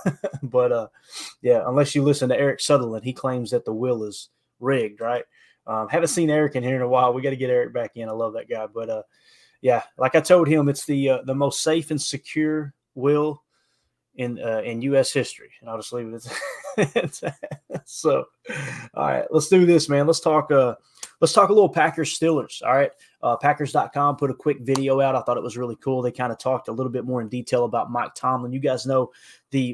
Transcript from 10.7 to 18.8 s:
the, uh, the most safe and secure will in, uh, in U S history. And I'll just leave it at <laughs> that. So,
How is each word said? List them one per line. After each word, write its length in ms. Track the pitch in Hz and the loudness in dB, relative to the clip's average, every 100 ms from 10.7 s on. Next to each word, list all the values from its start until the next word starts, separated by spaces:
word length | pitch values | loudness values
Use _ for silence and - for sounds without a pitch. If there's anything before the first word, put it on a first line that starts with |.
| 143 | -2
the, 240 | - 139 135 | -4 0 2
uh, 140 | 127 | 0
the 120 | 127 | 0
most 280 | 135 139 - | -2 -2 0
safe 280 | 160 165 156 | 0 0 -2
and 100 | 151 | -6
secure 760 | - 139 - 160 156 156 147 - _ | -4 -8 -8 -2 -2 -2 -6 -14 _
will 480 | 131 135 147 151 147 _ _ _ _ _ _ _ - | -2 2 2 0 -6 _ _ _ _ _ _ _ -8
in, 220 | 123 117 | -8 -6
uh, 220 | 113 110 | -4 -4
in 200 | 110 117 | -4 -4
U 140 | 135 135 | 2 2
S 140 | 127 | 4
history. 420 | 139 117 - - _ | 0 -2 -8 -20 _
And 100 | 117 | -12
I'll 80 | 113 | -12
just 140 | - | -8
leave 200 | 123 113 | -8 -8
it 140 | 117 120 - 554 523 587 554 | -12 -12 -10 -10 -12 -8 -2
at 360 | 156 233 - | 0 0 -4
<laughs> 80 | - | -8
that. 600 | 160 - - 147 _ - - | -10 -10 -14 -16 _ -14 -12
So, 400 | - 156 135 - _ - 143 139 - | -4 0 0 -2 _ -12 -10 -10 -12